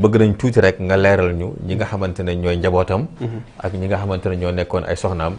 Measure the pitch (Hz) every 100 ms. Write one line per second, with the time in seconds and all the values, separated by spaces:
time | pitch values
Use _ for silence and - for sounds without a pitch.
0 | 104 110 107 101 127 117 95 - 92 95
1 | 98 95 90 87 90 - 92 92 98 101
2 | 92 90 90 87 87 87 92 90 92 98
3 | 165 - 117 113 - - 95 95 95 98
4 | 101 92 95 90 87 90 87 92 - 85
5 | 98 87 80